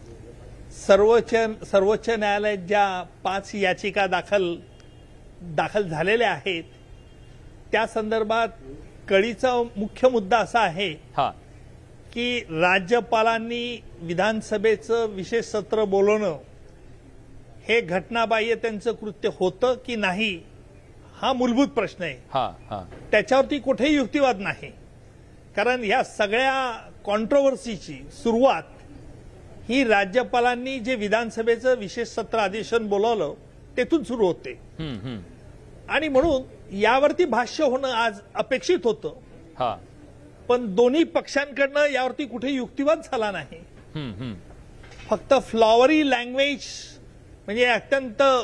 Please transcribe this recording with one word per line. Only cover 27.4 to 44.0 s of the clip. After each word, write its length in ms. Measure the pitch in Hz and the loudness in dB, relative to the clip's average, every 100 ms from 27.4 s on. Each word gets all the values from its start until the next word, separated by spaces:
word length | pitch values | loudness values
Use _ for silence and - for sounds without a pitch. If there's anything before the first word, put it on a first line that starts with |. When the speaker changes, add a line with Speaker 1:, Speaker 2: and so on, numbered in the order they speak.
| 277 254 233 190 - 135 135 | 4 2 -4 -10 -10 -14 -16
Speaker 1:
सुरुवात 520 | - 233 233 262 170 - - - - - - - - - - - | -4 0 4 4 2 -4 -18 -20 -20 -20 -20 -20 -20 -20 -14 -2
ही 140 | 262 | 2
राज्यपालांनी 960 | 240 202 196 240 - 247 240 247 262 269 | 4 4 2 0 0 2 2 0 -4 -6
जे 160 | 214 247 | -4 -4
विधानसभेचं 800 | 202 220 226 226 226 226 254 247 | 0 0 0 -2 0 0 2 0
विशेष 320 | 196 240 233 | -2 -8 -6
सत्र 300 | - 208 226 | -6 -4 -2
अधिवेशन 520 | 196 220 190 233 214 | -2 -2 -2 -2 0
बोलावलं, 440 | 202 226 226 147 - - - - - | 0 2 0 -2 -6 -16 -20 -8 -4
तेथून 260 | 247 330 | 0 0
सुरू 240 | 220 240 185 | -2 0 2
होते. 240 | - 135 | 0 -8
Speaker 2:
हम्म, 480 | - - - 156 110 | -14 -16 -12 -10 -8
हम्म. 200 | 123 110 87 - - - - - - | -10 -10 -12 -20 -20 -20 -20 -18 -4
Speaker 1:
आणि 180 | - 311 | -2 2
म्हणून 360 | 262 330 262 262 - - 196 | 2 4 2 -2 -14 -12 0
यावरती 500 | 214 262 294 302 339 | 2 4 4 2 2
भाष्य 380 | 220 240 - | 0 -2 0
होणं 280 | 285 262 262 | 0 2 0
आज 280 | 233 233 202 - - | 0 0 -2 -6 -6
अपेक्षित 440 | 214 254 - 349 | -2 -2 0 0
होतं. 320 | 233 - 151 - - - - - | 0 -2 -6 -12 -18 -20 -16 -4
Speaker 2:
हा. 180 | 123 90 - - - - - - - | -2 -2 -10 -20 -20 -20 -20 -8 0
Speaker 1:
पण 280 | 247 233 185 | 0 2 4
दोन्ही 280 | 247 302 | 4 4
पक्षांकडनं 840 | 320 294 277 277 285 262 277 285 294 | 2 0 -2 -2 -2 0 0 2 2
यावरती 400 | 254 262 254 277 | 2 -2 -4 -8
कुठे 240 | 233 254 | -6 -4
युक्तिवाद 500 | 269 240 - 277 320 | -4 -4 -2 0 0
झाला 320 | 302 254 208 | -2 -2 -2
नाही. 260 | 180 135 165 - - - | -4 -10 -16 -20 -20 -14
Speaker 2:
हम्म, 180 | 156 | -10